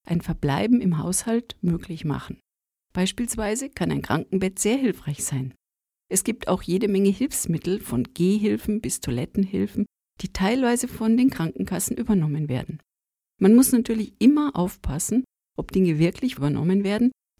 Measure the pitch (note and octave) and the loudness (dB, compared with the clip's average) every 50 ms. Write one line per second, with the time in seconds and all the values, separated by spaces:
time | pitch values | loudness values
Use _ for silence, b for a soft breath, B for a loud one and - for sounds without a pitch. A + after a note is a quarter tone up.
0 | _ - E3+ E3+ - - E3 - - C#3+ C3+ D#3+ G3+ A3+ B3 A#3+ - F#3 E3 D#3 | _ -4 -4 -4 -2 -4 -6 -2 -2 -2 0 0 2 2 2 4 4 2 0 0
1 | - F3 F3+ - - A#3 A3+ A#3 A#3+ - - - - F3 E3+ E3 - - E3 D#3 | -2 -2 -2 -2 -2 -2 -2 -2 -2 -6 -14 -6 -4 -2 -2 -2 -4 -10 -12 -6
2 | - D3+ C#3 - - - - - _ _ _ _ _ _ _ _ _ _ - F#3 | -4 -4 -4 -4 -6 -10 -14 -16 _ _ _ _ _ _ _ _ _ _ -2 -2
3 | F3+ F#3 - - A#3+ A3+ - A3+ G#3+ G3+ G#3+ B3+ C4+ C4+ - - F#3 E3 D3 C#3 | -2 -2 -2 -4 -6 -6 -4 -4 -2 -2 -2 -4 -6 -8 -6 -4 -2 -2 -2 -2
4 | - - - D#3 - - - F#3+ F#3+ F#3 F#3 - - G#3 A#3+ C#4 C4+ A3 F3 - | -2 -2 -2 -2 -2 -2 -2 -2 -2 -2 -2 -2 0 0 0 2 2 0 0 -2
5 | - D3+ D3 - - - D3 C3 C3 C3 - _ _ _ _ _ _ _ _ _ | -4 -8 -6 -6 -6 -4 -4 -4 -4 -6 -10 _ _ _ _ _ _ _ _ _
6 | _ - F#3 F#3 - - A3 - - F3+ F#3 F#3 - - F3 F#3+ - G3+ G3 F#3+ | _ -4 -4 -4 -2 -2 -6 -4 -2 -2 -2 -2 -2 -2 -2 0 0 2 2 2
7 | G3 G3 G3 - B3+ D4 - - - - E3 D#3 - F3 F#3+ G#3 - - - A#2+ | 2 2 2 2 -2 -4 -4 -6 -4 -2 -4 -2 -2 -2 -4 -4 -4 -4 -2 -2
8 | B2+ - - - E3+ F#3 G#3 G#3+ G#3 G#3+ G#3 A3+ - - G#3+ A3 - - - - | -2 -4 -2 0 2 2 2 2 2 0 0 0 -2 -4 -4 -4 -4 -6 -8 -6
9 | - - A#2+ B2 - - - G#3 G3 F#3+ G3 F#3+ G3 G#3 - G#3 G3+ - _ _ | -6 -4 -4 -4 -4 -4 -2 -2 -2 0 0 -2 -2 -2 -2 -4 -4 -4 _ _
10 | _ _ _ - - - - - F#3 F#3+ A#3+ C4+ C4 A#3+ A#3+ B3 - A#3+ - - | _ _ _ -12 -12 -10 -4 -2 0 0 2 2 2 2 0 0 -2 -6 -6 -4
11 | A3+ A3 A3+ B3 B3 C4+ - - - - - - F#3+ - F#3+ F3 - - - - | 0 2 4 4 4 2 2 0 -4 -4 -4 -6 -6 -4 -4 -4 -4 -4 -4 -6
12 | A#3 - G#3+ F#3 D#3 D3+ C#3+ D3+ D3+ C#3+ C3+ B2 - - D#3 - _ _ _ _ | -2 0 2 2 2 2 0 -2 -2 -2 -4 -4 -4 -6 -10 -14 _ _ _ _
13 | _ _ _ _ _ _ _ - F#3+ F#3+ A3 A#3+ C4+ - B3+ A#3 A#3 - A3+ A3 | _ _ _ _ _ _ _ 4 6 8 8 8 8 6 4 2 2 2 -2 -4
14 | G#3 - - - - C4 D4 D4+ D4 C#4+ - - F3+ F#3 - - - - C3+ D#3 | -4 -6 -4 4 6 6 6 6 2 -2 0 0 -2 -2 -2 -6 -6 -4 -4 -2
15 | - - G#3 B3 B3+ _ _ _ _ _ - - - - - F#3+ F#3+ F3 D#3 D3+ | -2 0 0 -2 -2 _ _ _ _ _ -10 -10 -8 -2 2 2 4 4 4 4
16 | E3 E3+ - - - B3+ - - C#3 D3 C#3+ - D3+ F3 F#3+ G3+ G3 F#3+ G3+ A3 | 2 2 0 -2 -4 -6 -4 -2 -2 -2 0 0 2 2 2 2 2 0 0 2
17 | A#3+ B3+ - _ _ _ _ - | 2 2 0 _ _ _ _ -14